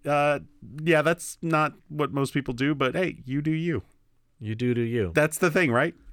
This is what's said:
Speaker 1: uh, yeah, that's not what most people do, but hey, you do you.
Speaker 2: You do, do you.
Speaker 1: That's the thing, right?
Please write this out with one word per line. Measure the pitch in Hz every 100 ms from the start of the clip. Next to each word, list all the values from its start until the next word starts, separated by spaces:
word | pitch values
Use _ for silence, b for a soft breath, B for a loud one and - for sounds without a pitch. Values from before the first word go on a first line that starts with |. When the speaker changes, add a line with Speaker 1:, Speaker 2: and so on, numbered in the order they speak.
| 147
Speaker 1:
uh, | 147 147 143 - _ - 143
yeah, | 160 156
that's | 151 165 - -
not | 165 156 151 - -
what | 151 143
most | 139 135
people | 143 135
do, | 120 139 147
but | 131
hey, | 147 180 - 127
you | 135
do | 151
you. | 160 170 127 - _ _ _ _ -
Speaker 2:
You | 107 113
do, | 123
do | 117
you. | 117 120 92 85
Speaker 1:
That's | 120 -
the | 180
thing, | 165 165
right? | 117 160 - -